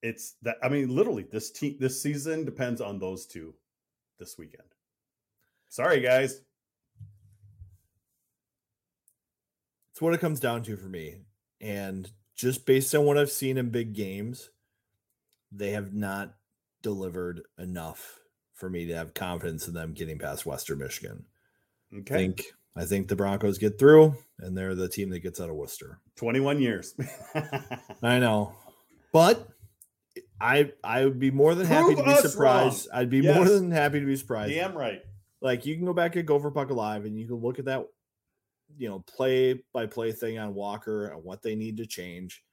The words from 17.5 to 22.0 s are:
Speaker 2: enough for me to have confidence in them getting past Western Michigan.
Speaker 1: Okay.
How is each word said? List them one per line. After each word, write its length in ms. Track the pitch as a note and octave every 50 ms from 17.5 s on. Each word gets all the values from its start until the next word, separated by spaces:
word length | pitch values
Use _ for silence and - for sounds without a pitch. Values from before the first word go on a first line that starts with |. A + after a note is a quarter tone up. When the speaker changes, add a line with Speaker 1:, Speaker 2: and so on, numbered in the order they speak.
| _ _
Speaker 2:
enough 640 | F2 F2+ F2+ F2 E2 D#2+ E2 - - - - _ _ _ _ _ _ _ _
for 160 | - - F#2
me 180 | F#2 F2 E2+
to 80 | E2+ E2+
have 200 | E2 E2 D2+ -
confidence 540 | - F#2+ F2+ F2+ E2+ E2 F2 D#2+ D#2+ - -
in 60 | E2+
them 180 | E2+ D#2+ D#2+ D#2
getting 240 | D#2 D#2+ D#2+ D#2 D2
past 260 | D2 D2 C#2 C2+ -
Western 340 | - C#2 C2 - - D2 C#2
Michigan. 460 | C#2 C2 - - - - G1+ - - _ _ _ _ _ _ _ _ _ _ _ _ _ -
Speaker 1:
Okay. 180 | G2+